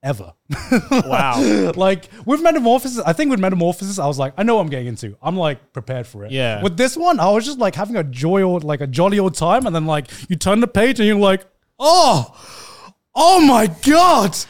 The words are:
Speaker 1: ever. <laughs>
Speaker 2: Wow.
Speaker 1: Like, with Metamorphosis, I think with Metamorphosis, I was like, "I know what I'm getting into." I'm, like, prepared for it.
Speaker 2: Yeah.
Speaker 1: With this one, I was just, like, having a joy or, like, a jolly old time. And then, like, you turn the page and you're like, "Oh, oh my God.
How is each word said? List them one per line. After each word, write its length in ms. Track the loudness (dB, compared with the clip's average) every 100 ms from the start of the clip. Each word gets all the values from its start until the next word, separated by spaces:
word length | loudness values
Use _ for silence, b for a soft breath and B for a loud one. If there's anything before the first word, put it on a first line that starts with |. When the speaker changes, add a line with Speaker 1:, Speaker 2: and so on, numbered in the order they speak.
Speaker 1:
ever. 300 | -6 -8 -10 _ _
<laughs> 220 | -12 -2 -2 0
Speaker 2:
Wow. 800 | -2 -2 -2 -2 0 0 0 -2 0
Speaker 1:
Like, 320 | 0 -2 -8 B -4
with 140 | 0
Metamorphosis, 560 | 2 2 2 0 0 -4
I 140 | -2
think 180 | 0 0
with 80 | 0
Metamorphosis, 580 | 0 0 -2 -4 -8 -4
I 80 | -4
was 140 | -4
like, 140 | -6 -2
"I 60 |
know 120 | 0 0
what 40 |
I'm 80 | 0
getting 160 | -6 -8
into." 280 | -10 -12 -10
I'm, 160 | -6 -2
like, 380 | -4 -4 _
prepared 320 | -16 -10 -10 -12
for 180 | -16
it. 80 | -10
Speaker 2:
Yeah. 300 | -4 -4 -2
Speaker 1:
With 160 | -4 0
this 180 | -2 0
one, 240 | 0 2
I 100 | 2
was 140 | 0 -2
just, 100 | -4
like, 160 | -4
having 220 | -4 -6 -6
a 80 |
joy 400 | -6 -4 -2 0
or, 160 | 0 -2
like, 220 | -4 -6
a 40 | -4
jolly 320 | 0 0 2
old 160 | -2
time. 320 | -2 0 0 0
And 100 | -4
then, 120 | -2
like, 180 | -4 -6 B B
you 60 | -4
turn 240 | 0 0
the 80 | 2
page 320 | 2 0 2
and 80 | 2
you're 100 | 2
like, 260 | 2 0 -4 _ _ _
"Oh, 520 | 2 4 4 2 -2 B B B B B B B _ 2
oh 260 | 6 6
my 240 | 6 6 2 0
God. 520 | 2 4 6 4 2 -4